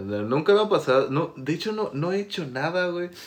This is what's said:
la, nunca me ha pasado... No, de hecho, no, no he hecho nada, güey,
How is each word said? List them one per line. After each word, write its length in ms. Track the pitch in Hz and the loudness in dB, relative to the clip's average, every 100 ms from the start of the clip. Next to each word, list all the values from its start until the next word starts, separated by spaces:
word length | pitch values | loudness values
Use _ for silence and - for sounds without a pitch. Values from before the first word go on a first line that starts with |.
| 98 | -6
la, 160 | 104 | -4
nunca 300 | 107 139 160 | 0 2 4
me 60 | 202 | 4
ha 80 | 214 | 4
pasado... 420 | 175 - 131 135 | 2 4 4 4
No, 220 | 139 165 - | 0 -2 -4
de 160 | 131 | -4
hecho, 180 | 165 220 | -4 -4
no, 180 | 214 208 | -4 -4
no 180 | 139 170 | -2 -2
he 80 | 196 | -2
hecho 260 | 202 - 143 | -4 -6 -6
nada, 420 | 127 156 180 180 | -4 -2 0 -2
güey, 220 | 175 175 - | -2 -6 -10